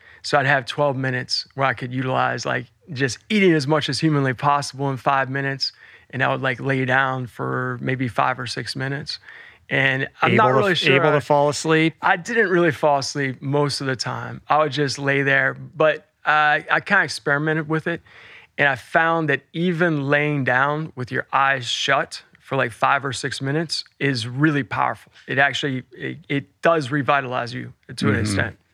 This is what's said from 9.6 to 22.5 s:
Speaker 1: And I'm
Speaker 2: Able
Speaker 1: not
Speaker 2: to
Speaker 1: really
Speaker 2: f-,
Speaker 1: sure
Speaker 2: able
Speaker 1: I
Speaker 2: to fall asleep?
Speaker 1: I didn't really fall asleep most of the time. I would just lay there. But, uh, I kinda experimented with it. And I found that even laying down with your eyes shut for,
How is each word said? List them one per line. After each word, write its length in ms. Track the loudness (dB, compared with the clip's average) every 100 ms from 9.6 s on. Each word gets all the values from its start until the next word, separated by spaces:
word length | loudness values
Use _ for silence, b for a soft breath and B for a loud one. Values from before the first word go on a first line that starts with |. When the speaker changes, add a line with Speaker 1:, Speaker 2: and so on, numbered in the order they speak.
| -4
Speaker 1:
And 400 | 0 2 0 -4 -2
I'm 120 | 2
Speaker 2:
Able 40 | 4
Speaker 1:
not 40 | 4
Speaker 2:
to 60 |
Speaker 1:
really 180 | 4 2
Speaker 2:
f-, 60 | 2
Speaker 1:
sure 160 | 2 4
Speaker 2:
able 120 | 4
Speaker 1:
I 40 |
Speaker 2:
to 80 | 2
fall 280 | 2 2 2
asleep? 460 | 0 2 2 2 2
Speaker 1:
I 140 | 0 0
didn't 340 | 0 0 2
really 200 | 4 2
fall 260 | 2 2 2
asleep 420 | 0 -4 -4 -4
most 400 | -2 0 0 -2
of 60 | -4
the 100 | -4
time. 440 | -6 -8 -8 -10 0
I 100 | 2
would 140 | 2
just 260 | 0 -2 -2
lay 240 | 0 0
there. 320 | 2 2 0
But, 520 | -4 -8 0 2 2 -6 _
uh, 360 | 0 2 4 2 0
I 100 | -2
kinda 220 | 2 2
experimented 680 | 2 -2 -2 0 0 -2 -2
with 180 | -4 -2
it. 120 | -6 B B B B B 0
And 100 | 0
I 80 | 0
found 520 | 0 2 2 2 0
that 140 | -2 -4
even 560 | -4 -2 2 0 0 0
laying 360 | 0 2 0
down 480 | 0 2 2 -2 -6
with 160 | -10 -6
your 160 | -6 -2
eyes 340 | 0 0 0 -4
shut 560 | -4 0 0 -2 -10 -18 _
for, 160 | -6